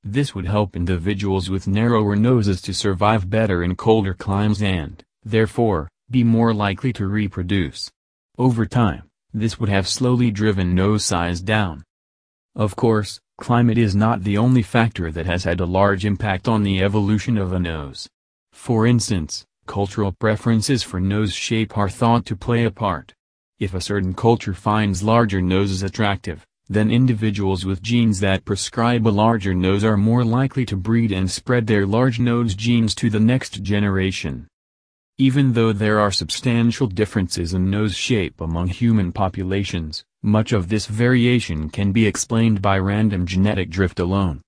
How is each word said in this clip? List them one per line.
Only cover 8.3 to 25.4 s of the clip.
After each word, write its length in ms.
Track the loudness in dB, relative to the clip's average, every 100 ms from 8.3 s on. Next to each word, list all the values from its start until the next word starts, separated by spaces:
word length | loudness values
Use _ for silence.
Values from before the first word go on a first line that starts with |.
| 0
Over 260 | 0 2
time, 460 | 0 2 0 0 -12 _ _
this 240 | -4 -4 -2
would 100 | 0
have 200 | 0 -2
slowly 420 | -2 0 2 0
driven 460 | 2 0 0 0 2
nose 280 | 2 0
size 360 | 0 -2 -2 -4
down. 420 | 0 0 0 -6 -16 _ _ _ _ _ _
Of 220 | -4 -4 0
course, 420 | 2 2 -2 -10 _ -16
climate 420 | 0 2 4 4
is 180 | 2 2
not 260 | 2 0
the 160 | 0 0
only 240 | 2 2
factor 480 | 2 2 2 0 -6
that 160 | -4 -2
has 160 | -2
had 160 | 0 -2
a 80 | 0
large 380 | 2 2 2
impact 420 | -2 -2 -2 -2 0
on 160 | 0
the 220 | 0 0
evolution 520 | 0 0 0 0 0 -2
of 160 | -2
a 60 | -2
nose. 500 | -2 -4 -10 -14 -18 _ _ _ _
For 340 | -16 -2 2 4
instance, 580 | 2 0 -4 -4 -10 -16 _
cultural 460 | -10 -6 -4 -2 -4
preferences 720 | -2 -2 0 0 0 0 -2
for 160 | -2 -4
nose 340 | -2 -2 -2
shape 460 | -4 -4 -2 -2 -2
are 100 | -4
thought 380 | 0 2 2 0
to 80 |
play 300 | -8 -2 0
a 60 | 0
part. 440 | -2 -4 -4 -10 _ _ _ _ _
If 140 | -6
a 60 | -4
certain 320 | -4 -2 -2
culture 420 | 0 2 2 -2
finds 500 | -4 -2 0 0 0
larger 360 | 2 2 2 0